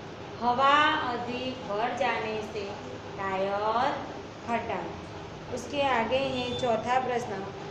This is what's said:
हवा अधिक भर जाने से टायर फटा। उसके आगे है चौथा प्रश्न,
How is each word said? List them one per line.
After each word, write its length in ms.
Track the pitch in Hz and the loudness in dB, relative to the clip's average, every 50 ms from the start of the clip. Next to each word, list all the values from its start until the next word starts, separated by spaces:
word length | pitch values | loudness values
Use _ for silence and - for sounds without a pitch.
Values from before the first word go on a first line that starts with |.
| - - - - - - - - | -10 -10 -10 -10 -10 -10 -6 0
हवा 540 | 226 240 240 254 269 277 285 302 302 311 311 | 2 2 4 6 6 8 8 8 6 6 4
अधिक 760 | 302 254 247 240 226 220 240 247 247 254 254 247 - 202 208 | 2 0 0 -2 -2 -2 -2 -4 -4 -4 -4 -4 -4 -4 -2
भर 280 | 202 208 233 254 - | -2 0 0 0 2
जाने 460 | 254 254 233 226 220 220 220 220 214 208 - | 2 2 2 2 0 0 -2 -2 -4 -4 -4
से 120 | - 208 202 196 202 - - 254 - - - - - 196 | -6 -6 -6 -6 -6 -8 -8 -10 -10 -10 -10 -8 -6 -4
टायर 760 | 196 190 190 190 196 196 202 208 214 220 226 240 269 294 277 - - - - - - - - - - 233 | -2 -2 0 2 2 2 2 2 2 2 4 4 4 2 2 -2 -4 -6 -8 -10 -10 -10 -12 -8 -4 -2
फटा। 360 | 233 226 233 226 196 175 170 - - - - - - - - - - - - - 247 | -2 0 0 -2 -2 -2 -4 -4 -6 -8 -10 -10 -10 -10 -10 -10 -10 -10 -8 -8 -6
उसके 280 | 247 - - 285 285 | -6 -6 -2 0 2
आगे 340 | 277 262 247 226 226 220 254 | 2 4 4 4 4 4 2
है 440 | 269 277 262 254 247 247 247 - - | 2 2 2 0 -2 -2 -2 -2 0
चौथा 400 | 254 240 220 214 220 240 254 254 | 2 2 2 2 2 2 2 2
प्रश्न, 460 | 247 247 247 233 - - 196 190 196 190 - - - - | 2 2 0 0 -2 -2 -4 -4 -6 -6 -8 -8 -10 -10